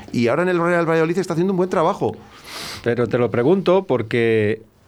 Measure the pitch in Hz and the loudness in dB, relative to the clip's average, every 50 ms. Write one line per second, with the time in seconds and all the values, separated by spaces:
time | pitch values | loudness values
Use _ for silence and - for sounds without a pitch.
0 | - - - 123 117 113 127 151 175 185 180 170 170 170 175 170 170 156 165 165 | -14 -6 -2 0 2 2 2 2 0 0 0 0 0 0 0 0 0 0 2 0
1 | 160 160 170 196 175 - 170 156 180 196 196 175 185 185 202 190 160 175 202 202 | 0 0 0 -2 -2 -2 -2 -2 0 0 0 0 0 0 0 0 0 0 0 -2
2 | 143 107 71 - - - - - - - - - - - - - - 117 120 117 | -4 -4 -4 -8 -16 -20 -20 -20 -20 -16 -14 -12 -12 -12 -12 -4 -2 -2 0 0
3 | 120 107 - 120 123 113 95 117 120 143 190 196 175 - 175 196 190 - 135 117 | 0 0 0 0 0 0 0 2 2 2 2 2 4 2 2 2 2 0 -2 -2
4 | 110 110 - 120 117 113 113 110 104 104 110 - - _ _ _ _ | 0 -2 0 0 2 2 2 2 2 0 -2 -4 -8 _ _ _ _